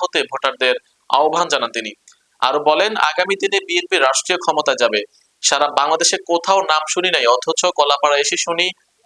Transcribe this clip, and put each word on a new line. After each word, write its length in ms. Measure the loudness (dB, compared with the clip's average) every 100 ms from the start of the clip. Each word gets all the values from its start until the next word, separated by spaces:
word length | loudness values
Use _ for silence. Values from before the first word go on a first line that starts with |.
হতে 200 | -2 -2
ভোটারদের 520 | -4 -4 -4 0 0 0 _ _ -2
আহ্বান" 400 | 2 2 2 0
জানান 220 | 0 -2
তিনি। 220 | -6 -8 -12 _ _ _ -4
আরো 180 | 0 0
বলেন, 380 | 2 2 0 0
আগামী 380 | -2 0 -2 -2
দিনে 220 | 0 -2 -2
বিএনপি 320 | -4 0 0
রাষ্ট্রীয় 400 | 2 0 -2 -4
ক্ষমতায় 380 | -2 0 0 2
যাবে। 200 | 0 0 -6 _ _ _
সারা 260 | -2 0 0
বাংলাদেশে 480 | 0 0 0 0 -2 0
কোথাও 340 | -2 2 0
নাম 220 | 2 0 0
শুনি 200 | -2 0
নাই, 160 | 2 2
অথচ 340 | 2 0 -2 -2 0
কলাপাড়া 400 | 2 2 2 2
এসে 200 | 0 -2
শুনি 320 | -4 -2 -2 -4 _ _